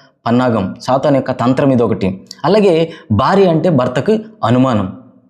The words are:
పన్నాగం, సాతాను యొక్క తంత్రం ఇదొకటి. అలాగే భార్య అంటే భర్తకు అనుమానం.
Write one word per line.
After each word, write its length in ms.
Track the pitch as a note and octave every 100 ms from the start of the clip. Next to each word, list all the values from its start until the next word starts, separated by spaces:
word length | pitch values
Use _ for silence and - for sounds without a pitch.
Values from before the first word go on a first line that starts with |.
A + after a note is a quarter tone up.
| _ _ A#2+
పన్నాగం, 500 | A#2+ B2+ A2 F#2+ -
సాతాను 320 | - C3+ D3+
యొక్క 160 | C3+ C#3
తంత్రం 420 | B2 A#2+ C3 C#3+
ఇదొకటి. 500 | B2 A2+ G2 F#2+ F#2+ - -
అలాగే 460 | D3+ G#3+ G3+ D#3+ D#3+ - -
భార్య 340 | G#2 C#3 G3 F#3+
అంటే 240 | D#3+ F3
భర్తకు 480 | C3+ A#2+ C#3 B2+ A3 - -
అనుమానం. 480 | A2+ B2 C3 A2 F#2+ - - _